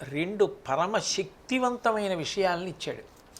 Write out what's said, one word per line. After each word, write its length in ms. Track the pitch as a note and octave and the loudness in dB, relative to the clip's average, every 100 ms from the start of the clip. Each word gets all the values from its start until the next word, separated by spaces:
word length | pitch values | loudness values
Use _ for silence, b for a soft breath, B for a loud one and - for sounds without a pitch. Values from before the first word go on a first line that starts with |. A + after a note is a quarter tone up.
రెండు 440 | C3+ C#3+ F3 G#3 G3 | -8 -2 -2 2 2
పరమ 520 | - - C#3 F3+ G#3+ | 2 -2 0 2 0
శక్తివంతమైన 1160 | - - E3 - - B3+ B3 A#3+ A#3+ G#3+ G3+ | 0 -2 -4 -8 -2 2 2 2 2 2 0
విషయాలను 540 | F3 D3 G3+ F#3 E3+ F3+ | -2 -2 2 2 2 -2
ఇచ్చాడు. 360 | - - A#2 - - - - | -6 -8 -8 -12 -20 -20 -20